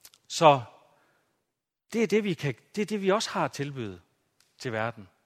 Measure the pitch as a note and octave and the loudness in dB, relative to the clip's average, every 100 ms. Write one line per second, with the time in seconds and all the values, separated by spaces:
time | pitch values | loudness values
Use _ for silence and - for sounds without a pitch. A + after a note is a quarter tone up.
0 | - _ - - D#3+ C#3 A2+ - _ _ | -20 _ -10 4 6 6 0 -20 _ _
1 | _ _ _ _ _ _ _ _ - A3 | _ _ _ _ _ _ _ _ -6 0
2 | G#3 G#3+ G3+ D#3+ C#3+ A#2+ _ - G3+ G#3 | 2 2 0 -2 -4 -6 _ -6 -4 -2
3 | F#3+ G#3 - G3 C#3+ - C#3 C3+ G#2+ F2+ | 2 2 0 -2 -2 -4 -8 -6 -10 -12
4 | _ _ _ _ _ - - A2 A2+ A2 | _ _ _ _ _ -12 -6 -4 -4 -6
5 | G2 _ | -20 _